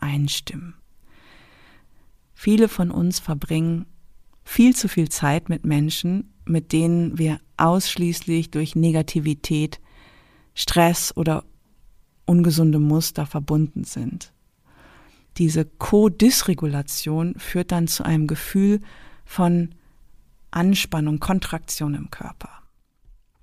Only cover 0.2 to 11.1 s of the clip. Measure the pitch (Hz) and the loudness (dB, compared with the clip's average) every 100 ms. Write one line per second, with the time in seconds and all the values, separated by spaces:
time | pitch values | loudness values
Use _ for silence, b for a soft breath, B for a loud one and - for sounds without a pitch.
0.2 | 139 - - 175 175 - - _ b b | -2 -4 -8 -14 -16 -20 -20 _ b b
1.2 | b b b b b b b b b _ | b b b b b b b b b _
2.2 | _ - 208 220 220 - 175 - 175 - | _ -4 2 4 4 2 -2 0 -2 -2
3.2 | - 143 - 160 165 165 - - - - | -6 -6 -2 -2 0 -4 -8 -18 -20 -20
4.2 | - _ - - 247 - 196 175 156 - | -20 _ -2 4 4 4 0 0 -2 -2
5.2 | 147 151 - 160 - 147 156 - 175 196 | -2 -2 -2 -4 0 0 0 -2 -2 -4
6.2 | - _ - 165 160 160 170 170 170 165 | -6 _ -2 -2 0 0 2 2 0 0
7.2 | 156 151 - - 165 185 - 185 175 170 | -2 -2 -6 0 2 2 -2 -2 -2 -2
8.2 | - 165 160 151 156 160 165 160 156 160 | -2 -2 -2 -4 -4 0 2 2 -2 -2
9.2 | 151 147 - 151 151 - b b b b | -2 -4 -4 -2 -4 -8 b b b b
10.2 | b b b - - 175 170 170 - | b b b -8 0 4 4 2 -4